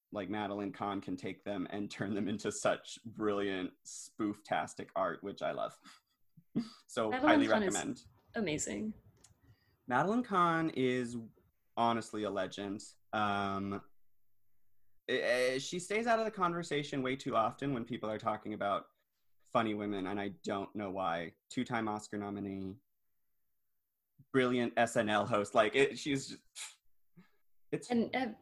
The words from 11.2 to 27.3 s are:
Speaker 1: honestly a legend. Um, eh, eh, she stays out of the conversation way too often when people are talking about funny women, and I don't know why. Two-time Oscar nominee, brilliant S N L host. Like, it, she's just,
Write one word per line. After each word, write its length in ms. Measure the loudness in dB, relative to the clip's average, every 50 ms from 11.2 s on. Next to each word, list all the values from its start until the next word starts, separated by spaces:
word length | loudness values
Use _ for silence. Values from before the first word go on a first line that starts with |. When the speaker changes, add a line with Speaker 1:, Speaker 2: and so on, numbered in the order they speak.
| -8 -10 -14 _ _ _ _ _ _ _ _
Speaker 1:
honestly 480 | 2 4 4 4 2 -2 -4 -4 -2 -2
a 60 | 0
legend. 520 | 0 0 -2 -2 -4 -4 -4 -4 -6 -6 -10 -14 -20 -20 _ _
Um, 680 | -2 0 2 2 2 2 0 0 0 -2 -2 -4 -4 -6 -8 -12 -20 -20 -20 -20 -20 -20 -20 _ _ _ _ -20 -20 -20 -20 -20 -20 -20 -20 -20 -20 -10 _ 0
eh, 100 | 0 2 2 2 4 4 4 2 2
eh, 40 | 0
she 200 | -2 -4 -6 -6
stays 280 | -4 -2 -2 0 2
out 120 | 2 2 2
of 60 | 2
the 60 | 0
conversation 720 | 0 0 0 2 2 0 -2 -2 -2 -2 -2 -2 -2 -2
way 120 | 0 0 -2
too 200 | -2 -2 2 4
often 360 | 4 4 2 0 -2 -2 -2 -2
when 100 | -2 -2
people 260 | -4 -6 -4 -4 -4
are 80 | -4 -2
talking 360 | -2 -2 -2 -2 -4 -6 -6
about 320 | -2 0 0 0 -2 -2 -6 _ _ _ _ _ _ _ _ _ _ _ _
funny 220 | 0 2 2 2 0
women, 320 | 0 -2 -2 -2 -2 -2 -2
and 100 | -2 -2
I 120 | -2 -4 -6 -6 -4
don't 300 | -4 -2 -2 -4 -6 -6
know 160 | -6 -6 -4
why. 420 | -4 -2 -2 0 0 -2 -4 -6 -10 _ _ -8
Two-time 380 | -6 -6 -4 -2 -2 -2 -2 -2
Oscar 300 | -4 -6 -6 -8 -8 -6
nominee, 560 | -6 -6 -6 -6 -6 -6 -6 -6 -8 -8 -10 -12 _ _ _ _ _ _ _ _ _ _ _ _ _ _ _ _ _ _ _ _ _ _ _ _ _ _ _ -20 -8 _
brilliant 400 | 2 4 4 4 4 2 0 2 4
S 200 | 4 2 4 4
N 120 | 2 2 4
L 160 | 4 2 2
host. 280 | 2 2 0 0 4 4
Like, 200 | 4 6 6 6
it, 240 | 6 4 4 2 0
she's 300 | -2 -2 -2 -2 -2 -6
just, 120 | -12 -16 _ _ -14 -12 -12 -12 -14 _ _ -20 -20 _ _ _ _ -20 -20 _